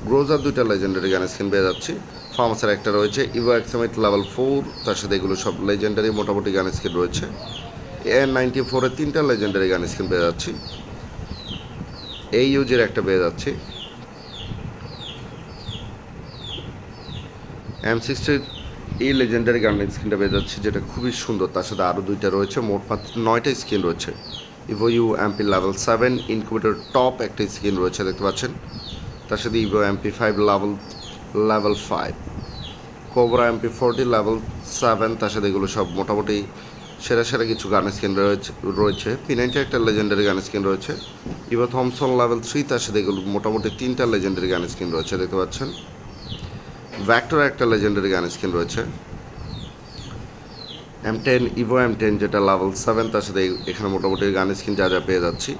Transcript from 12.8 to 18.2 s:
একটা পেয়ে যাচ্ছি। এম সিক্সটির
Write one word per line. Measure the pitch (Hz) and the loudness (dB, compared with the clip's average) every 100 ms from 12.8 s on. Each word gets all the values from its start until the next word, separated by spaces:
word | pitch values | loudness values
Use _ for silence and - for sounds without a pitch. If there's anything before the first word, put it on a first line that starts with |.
| 107 | 4
একটা | - 95 | 2 2
পেয়ে | 95 | 4
যাচ্ছি। | 85 82 - 80 - - - - - - - - - - - - - - - - - - - - - - - - - - - - - - - - - - - - - - - - - - 104 | 4 0 -6 -6 -10 -12 -14 -14 -16 -16 -16 -12 -10 -10 -10 -12 -14 -12 -14 -12 -14 -14 -14 -14 -12 -10 -12 -14 -14 -14 -14 -14 -12 -10 -12 -12 -14 -14 -12 -12 -12 -14 -14 -14 -12 -6 0
এম | 117 123 | 0 0
সিক্সটির | 135 | -4